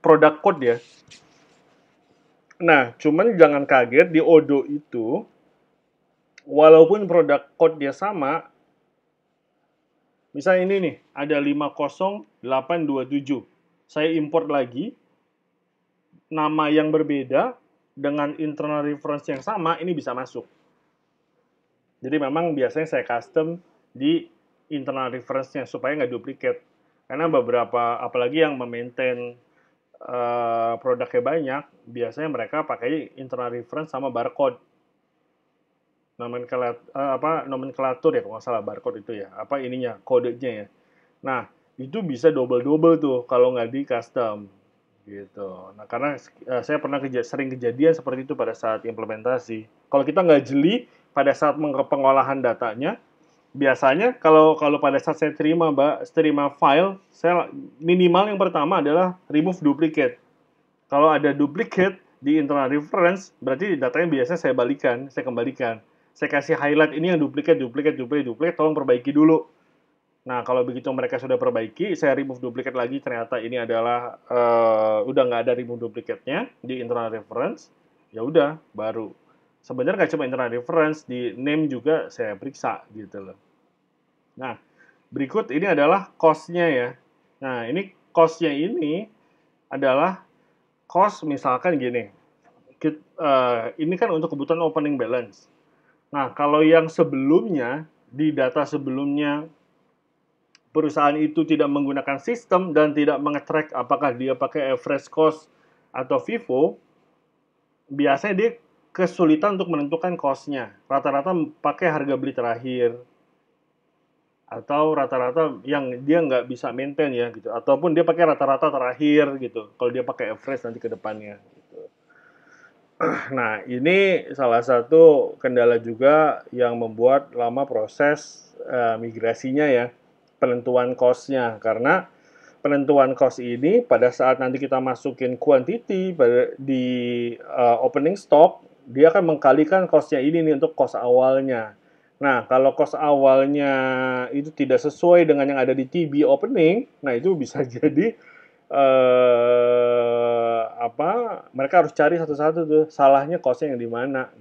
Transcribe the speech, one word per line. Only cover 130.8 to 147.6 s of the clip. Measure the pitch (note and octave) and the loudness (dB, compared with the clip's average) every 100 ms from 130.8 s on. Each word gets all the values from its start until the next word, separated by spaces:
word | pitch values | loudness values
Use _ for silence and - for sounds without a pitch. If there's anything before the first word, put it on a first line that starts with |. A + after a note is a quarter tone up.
| B2 | 0
cost-nya. | B2 B2 B2 - C3+ A#2+ G#2+ | 2 2 2 -2 -2 -2 -4
Karena | A2+ A2 B2+ F#3 F3 _ _ _ _ _ | -4 -2 2 0 0 _ _ _ _ _
penentuan | C#3+ C#3+ C3+ C#3+ C3 C3 | -2 0 2 4 4 4
cost | C3 - | 0 0
ini | B2 A#2+ C#3+ A3+ | -8 -2 2 2
pada | A#3+ A#2+ B2 | 2 2 2
saat | - C3 C3 | 2 0 2
nanti | B2+ C3 | 0 -4
kita | C3+ C3 | -2 -2
masukin | C3 B2 C#3+ A#2+ B2+ B2 | -2 -4 -6 -4 -6 -2
quantity | - C#3 B2+ A3+ - F#3+ F#3 | 4 4 4 -6 -4 -4 -4
pada, | E3+ B2 B2 B2+ - | 2 4 4 2 -4
di, | C3+ C3 B2+ B2+ A#2+ A#2+ A#2+ A#2 | -4 -2 -2 -4 -4 -4 -6 -8
eh, | - - C#3+ A2+ | -10 0 2 4
opening | B2+ C#3+ D3 G3 | 2 0 0 -2
stock, | - D3 E3+ - - _ | 2 8 8 6 -20 _
dia | - A#2+ D#3 | -10 6 6
akan | E3 E3+ | 6 2
mengkalikan | D3+ C#3 C3+ D3+ F#3+ F3+ | 2 4 4 4 2 4
cost-nya | D#3 - C#3+ | 2 2 -2
ini | C#3 E3 | 0 0
nih | D#3+ C#3+ | 2 2
untuk | D#3+ | 0
cost | - C3 - | 0 -2 -2
awalnya. | A#2+ B2 C3 C3+ C3+ A#2+ A2 G#2 _ _ _ _ | 2 4 4 2 0 -4 -6 -14 _ _ _ _
Nah, | C#3 B2+ A2 | 0 0 2
kalau | B2+ C3+ | 4 4
cost | B2+ D3 C3+ | 2 -2 0
awalnya | D3+ C#3+ C3+ C3 C#3 D3 C#3 C3+ C3 C3 C3 B2+ B2 | 0 4 6 6 4 0 0 0 0 -2 -2 -4 -6
itu | C#3 D3 | -6 -8
tidak | - C#3 B2+ | -4 0 2
sesuai | D3+ D3 F3 F3 D#3+ | 0 0 6 6 6
dengan | C#3+ C#3 | 4 2
yang | C#3 | 0
ada | B2+ | 0
di | C3 C3 | 0 -2
T | F3 D#3+ | -2 -2
B | C#3 C#3+ | 2 4
opening, | C3+ G#3 A#3+ D#3+ G3+ C4+ _ | 4 2 2 4 4 -2 _
nah | C#3 | -4
itu | A#2+ E3 F3+ | -2 0 -2
bisa | C3 - | -4 -4